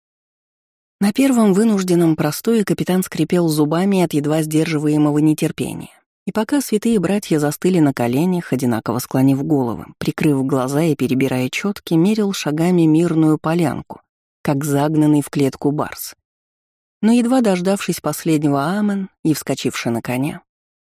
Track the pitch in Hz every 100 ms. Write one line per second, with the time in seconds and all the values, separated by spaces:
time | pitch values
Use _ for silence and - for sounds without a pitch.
0 | _ _ _ _ _ _ _ _ _ -
1 | 202 262 269 240 214 185 226 202 185 170
2 | 165 156 151 - 226 226 196 170 160 185
3 | - 170 156 175 170 151 147 165 196 190
4 | 170 151 147 160 156 156 160 151 151 151
5 | 147 147 156 156 160 - 123 85 - _
6 | _ _ - 214 220 294 - 208 233 220
7 | 165 202 - 156 147 - 180 180 147 131
8 | 120 131 185 175 - 131 123 113 - 117
9 | - 135 135 135 160 143 117 78 - -
10 | - - 160 135 131 135 127 143 165 139
11 | 123 127 139 127 127 - 202 - - 165
12 | 190 220 202 190 147 151 175 180 160 156
13 | 175 160 156 151 156 170 156 - - -
14 | _ _ _ _ - 139 151 143 151 156
15 | 151 147 - 147 135 - 143 147 101 -
16 | - - _ _ _ _ _ _ _ -
17 | 214 240 233 262 220 180 185 202 - -
18 | 147 - 170 151 151 139 151 208 208 196
19 | 190 _ 160 143 - 135 127 - 120 117
20 | 123 123 151 185 _ _ _ _